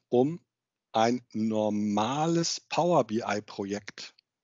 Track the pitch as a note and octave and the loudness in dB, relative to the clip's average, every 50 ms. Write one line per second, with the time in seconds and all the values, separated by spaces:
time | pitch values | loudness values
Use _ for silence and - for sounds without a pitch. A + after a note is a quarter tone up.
0 | _ - B2 A#2+ C3 D3+ E3+ E3+ _ _ _ _ _ _ _ _ _ _ - A2 | _ 0 2 2 2 2 0 -6 _ _ _ _ _ _ _ _ _ _ 0 2
1 | A2+ A#2 B2 B2 B2 _ - A2 A2 A2 A2 G#2+ G#2+ G#2+ G#2 G#2 G#2+ G#2 G2+ G#2 | 2 2 2 0 -4 _ -6 -4 -2 0 0 0 0 0 0 0 0 0 0 0
2 | A2 B2+ C3+ D3+ D#3 E3+ E3+ E3+ E3 - - - _ - - D3 E3 F3 F3 D3 | 0 0 0 0 0 0 0 0 0 -2 -4 -8 _ -6 -2 0 2 4 4 4
3 | A#2 - G#2+ A2+ A#2 G#2 G#2 G#2+ G#2 - - - G2+ G2 G2+ G#2 - - - - | 2 2 -2 -4 -4 -4 -4 -4 -6 -8 -10 -8 -6 -6 -6 -6 -8 -12 -16 -16
4 | - - _ _ _ _ _ _ | -16 -18 _ _ _ _ _ _